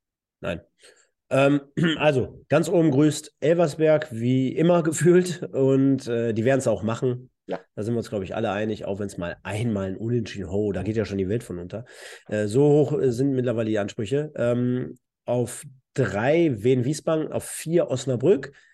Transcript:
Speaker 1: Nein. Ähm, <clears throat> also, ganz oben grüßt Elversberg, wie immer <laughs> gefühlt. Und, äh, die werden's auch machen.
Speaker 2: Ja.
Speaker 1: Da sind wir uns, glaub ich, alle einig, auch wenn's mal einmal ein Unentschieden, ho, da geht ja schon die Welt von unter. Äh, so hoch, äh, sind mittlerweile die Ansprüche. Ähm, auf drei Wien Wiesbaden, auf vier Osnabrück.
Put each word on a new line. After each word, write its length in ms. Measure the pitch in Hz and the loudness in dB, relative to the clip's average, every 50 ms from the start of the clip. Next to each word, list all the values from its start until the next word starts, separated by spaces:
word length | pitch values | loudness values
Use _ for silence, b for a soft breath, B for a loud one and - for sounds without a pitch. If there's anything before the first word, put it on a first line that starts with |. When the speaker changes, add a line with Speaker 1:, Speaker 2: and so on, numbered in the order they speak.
| _ _ _ _ _ _ _ _ | _ _ _ _ _ _ _ _
Speaker 1:
Nein. 200 | - 92 90 82 - _ _ b b b b b b b b _ _ _ | -8 -8 -8 -8 -10 _ _ b b b b b b b b _ _ _
Ähm, 300 | - 135 139 139 143 143 143 - _ | 2 4 4 4 4 2 -2 -4 _
<clears throat> 200 | - 156 175 156 | 0 0 0 0
also, 480 | 117 131 151 147 127 107 - - - - _ | 2 2 2 2 2 0 -2 -6 -14 -4 _
ganz 200 | 135 151 165 160 | 2 2 2 2
oben 220 | 196 175 160 165 | 2 4 4 4
grüßt 460 | 131 131 151 151 147 - - - - _ | 4 4 4 4 2 0 -6 -14 -10 _
Elversberg, 720 | - 143 170 170 175 156 143 151 156 156 156 151 - - | 0 2 4 4 2 0 2 2 4 4 4 4 2 -4
wie 380 | 117 110 113 123 131 131 131 127 | -6 -4 0 2 2 2 2 0
immer 340 | - - 160 170 175 175 156 | 0 2 4 4 4 4 2
<laughs> 0 | |
gefühlt. 600 | 165 156 - 147 170 175 180 180 180 170 - - | 0 0 2 4 6 6 6 4 2 -2 -6 -8
Und, 640 | - - 139 135 135 135 135 135 139 135 127 131 - | -6 0 2 2 4 4 4 4 4 2 2 0 -4
äh, 260 | 120 117 117 117 110 | -2 -2 -2 0 0
die 100 | 107 110 | 0 2
werden's 220 | 127 135 135 - | 2 2 2 2
auch 160 | 120 110 92 92 | 0 0 0 0
machen. 480 | 107 110 - - 127 123 123 127 - _ _ _ | -4 -2 -2 -2 -2 -2 -4 -8 -14 _ _ _
Speaker 2:
Ja. 140 | - 92 90 - _ _ | -10 -10 -10 -10 _ _
Speaker 1:
Da 80 | - 107 | -8 -4
sind 100 | 107 120 | -4 -2
wir 40 | 117 | -4
uns, 120 | 107 - | -4 -4
glaub 120 | - 104 95 | -6 -6 -6
ich, 100 | 87 90 | -6 -6
alle 160 | 107 113 107 | -4 -4 -2
einig, 340 | 95 101 107 110 107 - - | -2 -2 -2 -4 -4 -6 -6
auch 140 | - 101 98 | -6 -6 -6
wenn's 180 | 104 101 - | -6 -8 -6
mal 200 | - 87 87 - - _ | -8 -8 -8 -8 -10 _
einmal 420 | 90 98 107 120 120 110 98 95 | -8 -6 -4 -2 -2 -2 -2 -2
ein 100 | 95 95 | -4 -6
Unentschieden, 540 | 92 107 113 120 123 110 107 - 98 92 80 | -6 -4 -4 -2 -2 -4 -4 -8 -10 -10 -4
ho, 220 | 90 101 107 104 95 | -2 -2 -2 -2 -2
da 100 | 92 95 | -4 -4
geht 140 | 98 110 | -2 -2
ja 80 | 113 104 | -2 -2
schon 140 | 95 101 98 | -2 -2 -2
die 100 | 95 90 | -2 -2
Welt 160 | 104 120 123 | -2 -4 -4
von 140 | - 95 87 | -8 -10 -12
unter. 260 | 87 90 98 104 123 B B B B B B B B - | -10 -10 -12 -14 -14 B B B B B B B B -6
Äh, 180 | 104 107 107 | -4 -4 -2
so 220 | 104 104 127 143 147 | 0 2 2 4 6
hoch, 300 | 143 151 147 - 147 135 | 6 4 4 2 0 0
äh, 140 | 131 131 120 | 0 0 0
sind 180 | 113 135 143 135 | 0 0 0 0
mittlerweile 380 | 127 123 127 117 113 117 110 | 0 -2 -2 -2 -2 -2 -2
die 80 | 110 104 | -2 -2
Ansprüche. 540 | 101 104 - - 110 98 135 143 151 151 - | -2 -4 -6 -8 -6 -4 -2 -4 -4 -4 -4
Ähm, 640 | - 120 120 123 120 123 123 123 123 135 147 - - _ _ _ _ _ | -2 -2 0 0 0 0 0 -2 -2 -4 -8 -12 -16 _ _ _ _ _
auf 400 | - 120 123 123 117 - - - 151 - _ _ _ _ | -4 -2 -2 -2 -4 -6 -12 -16 -18 -20 _ _ _ _
drei 680 | - 131 104 90 101 110 131 151 170 170 160 127 104 95 | -2 -2 -2 -2 -2 0 2 2 2 2 2 0 0 2
Wien 200 | 123 135 127 117 | 2 2 2 2
Wiesbaden, 460 | 127 156 151 - - 160 156 156 - | 0 -2 -4 -2 -2 -2 -2 -2 -4
auf 140 | - 113 - | -4 -6 -6
vier 440 | - - - - 160 165 170 151 - | -8 -10 -12 -6 -2 0 0 0 0
Osnabrück. 640 | 131 127 - 135 131 117 127 156 208 269 - - b b b b | -2 -4 -2 -4 -4 0 2 2 2 2 0 -6 b b b b